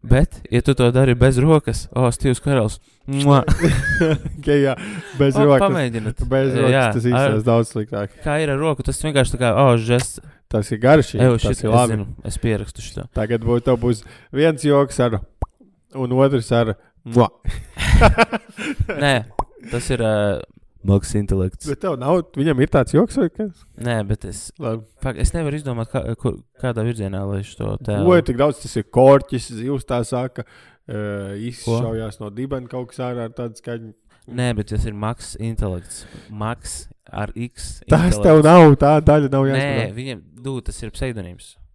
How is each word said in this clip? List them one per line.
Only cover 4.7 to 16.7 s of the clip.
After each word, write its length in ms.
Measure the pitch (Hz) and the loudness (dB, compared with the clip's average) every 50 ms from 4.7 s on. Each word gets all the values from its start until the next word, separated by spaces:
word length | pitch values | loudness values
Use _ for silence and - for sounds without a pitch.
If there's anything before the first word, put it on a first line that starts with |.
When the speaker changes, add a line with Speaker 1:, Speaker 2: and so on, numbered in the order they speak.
| 127 - - - - 175 - - - | -2 -4 -8 -12 -12 -12 -14 -12 -2
Speaker 2:
bez 220 | 135 139 139 131 | 2 2 2 4
Speaker 1:
O, 120 | 139 143 | 4 4
Speaker 2:
rokas. 160 | 147 139 131 196 | 6 6 6 4
Speaker 1:
pamēģiniet. 580 | 196 190 175 135 123 117 113 107 110 - - | 2 0 0 -2 -2 -4 -4 -6 -6 -4 -4
Speaker 2:
Bez 300 | - 120 131 135 135 135 | -4 0 0 0 0 0
Speaker 1:
Jā, 80 | 127 135 | 0 2
Speaker 2:
rokas 320 | 135 131 127 135 127 113 | 2 2 4 2 2 2
tas 80 | 104 123 | 0 0
Speaker 1:
ar 80 | 113 | 0
Speaker 2:
izskatās 400 | 123 123 127 139 - 113 107 107 | 0 2 2 2 2 0 0 2
daudz 240 | 123 113 117 117 - | 2 2 2 2 0
sliktāk. 420 | - 113 104 - - 101 104 101 _ - | -4 -8 -8 -6 -6 -8 -8 -8 _ -8
Speaker 1:
Kā 160 | - 151 147 | -6 -4 -2
ir 140 | 156 160 147 139 | -2 -2 -2 -4
ar 60 | 139 | -2
roku, 240 | 156 160 147 - 131 | -2 -4 -4 -4 -4
tas 140 | - 135 - | -6 -6 -4
vienkārši 320 | - 156 143 139 127 - - | -6 -2 2 2 0 0 0
tā 60 | 123 | -2
kā, 80 | 127 117 104 | -2 0 2
o, 180 | 110 139 131 120 | 4 4 4 4
žests. 440 | 117 110 113 120 123 127 - - - - - _ _ _ | 2 2 0 0 0 -2 -4 -10 -16 -18 -20 _ _ _
Speaker 2:
Tas 260 | _ - 107 104 - | _ -4 -4 -2 -4
ir 100 | 127 107 | -6 0
garš, 300 | 120 131 151 156 135 - | 4 6 6 6 4 0
Speaker 1:
Eju, 220 | - - 123 127 120 | 0 2 2 2 4
Speaker 2:
tas 140 | 110 - | 2 0
Speaker 1:
šit, 160 | 104 104 - - | -2 -2 -2 -2
Speaker 2:
ir 80 | 107 | 2
Speaker 1:
es 20 | 113 | 2
Speaker 2:
labi. 220 | 120 123 113 110 | 2 2 2 -2
Speaker 1:
zinu, 100 | 107 98 117 - - | -4 -6 -10 -12 -14
es 160 | - 110 - - | -12 -12 -10 -6
pierakstu 440 | - 117 110 101 104 - - - 107 | -4 -4 -4 -4 -6 -10 -14 -16 -18
šito. 220 | - - - 87 - | -14 -14 -14 -14 -8
Speaker 2:
Tagad 320 | _ - 107 104 120 113 113 | _ -6 -4 -2 -2 -2 0
būs, 200 | 117 120 120 117 | 0 0 0 2
tev 140 | 135 127 117 | 0 0 2
būs 220 | 120 123 117 107 - - - - _ _ | 2 -2 -2 -2 -6 -20 -20 -20 _ _
viens 340 | - 135 151 165 156 131 147 | -2 2 2 2 2 0 0
joks 380 | 147 143 139 143 135 - - | 2 4 4 2 2 0 0
ar, 160 | 123 120 110 101 - - _ _ - _ _ _ _ _ _ _ _ _ - | 0 0 0 -4 -8 -10 _ _ -12 _ _ _ _ _ _ _ _ _ -8
un 200 | 135 127 120 127 | -8 -4 -2 2
otrs 380 | 131 135 139 139 123 107 - | 2 2 2 2 -2 -2 0
ar 240 | 123 117 117 110 | 0 0 0 0